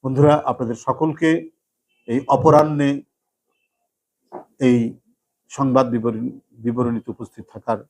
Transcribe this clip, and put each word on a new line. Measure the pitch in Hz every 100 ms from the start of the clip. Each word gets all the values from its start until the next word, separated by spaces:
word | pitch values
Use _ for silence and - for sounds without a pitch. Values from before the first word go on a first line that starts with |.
বন্ধুরা, | 131 131 147 147
আপনাদের | 135 120 120
সকলকে | 117 - 131 156 147 160 165 160 _ _ _ _ _ -
এই | 120 -
অপরাহ্নে | 139 160 147 156 147 143 143 - _ _ _ _ _ _ _ _ _ _ _ _ - - _
এই | 131 123 117 - _ _ _ _ _
সংবাদ | - 139 127 127
বিবরণ-, | 120 113 110 123 - _
বিবরণীতে | 117 113 117 120 113 110
উপস্থিত | - 113 - 104
থাকার | 107 - 107 -